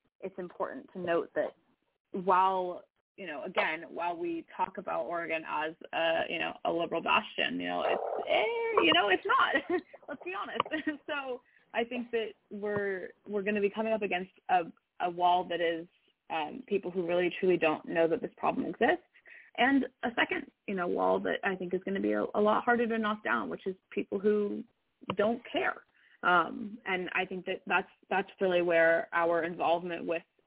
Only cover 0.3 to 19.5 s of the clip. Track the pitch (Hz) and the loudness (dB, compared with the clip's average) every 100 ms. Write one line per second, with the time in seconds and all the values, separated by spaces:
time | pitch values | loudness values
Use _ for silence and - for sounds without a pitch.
0.3 | 185 180 - 180 - - 190 175 170 - | -10 -12 -8 -8 -8 -12 -8 -2 -2 -2
1.3 | - 131 - _ _ _ _ _ 208 185 | -2 -4 -6 _ _ _ _ _ -4 2
2.3 | 185 190 190 180 175 - _ _ - 185 | 4 4 2 -2 -6 -14 _ _ -14 -10
3.3 | 147 147 - 370 220 - - 339 339 339 | -8 -6 -2 0 -2 -8 -6 -6 -4 -6
4.3 | 330 - - - 196 180 165 160 170 165 | -6 -8 -6 -6 -4 -6 -4 -4 -4 -4
5.3 | 160 160 151 156 165 - - 165 165 - | -4 -4 -4 -4 -6 -6 0 2 2 0
6.3 | 170 160 - - 165 165 165 - 208 214 | -2 -4 -4 -2 -2 0 -2 2 2 2
7.3 | - - 85 87 87 - - - - - | -2 -2 -2 -2 -2 0 0 -2 -4 0
8.3 | - 440 466 466 427 339 320 - 370 392 | 2 2 0 0 2 4 4 4 2 4
9.3 | 494 - 277 - 339 - - - 285 349 | 4 4 0 0 -4 -4 -14 -14 -12 -8
10.3 | 381 330 226 - 311 294 294 - 294 269 | -8 -6 -4 -4 -4 -6 -8 -6 -8 -6
11.3 | 247 _ _ _ - 233 247 240 233 214 | -10 _ _ _ -4 -4 -4 -4 -4 -4
12.3 | - - 208 208 208 202 190 - - - | -10 -16 -8 -4 -2 -2 -4 -8 -16 -8
13.3 | 202 196 214 202 202 220 220 202 180 185 | -4 -2 0 0 0 -2 -2 -2 -4 -6
14.3 | _ - 185 165 - _ - 175 175 180 | _ 0 0 0 -8 _ -6 -4 0 4
15.3 | 180 180 170 170 165 175 _ _ _ - | 4 2 0 0 -2 -6 _ _ _ -8
16.3 | 160 151 - - 196 - 180 170 175 180 | -6 -6 -8 -4 -2 -2 -4 0 2 0
17.3 | - 185 175 160 156 - 170 165 165 - | 2 2 4 4 0 -2 2 4 2 -4
18.3 | - 156 - - 175 247 339 _ _ - | -4 -2 0 -2 0 2 2 _ _ -20
19.3 | - - | -20 -10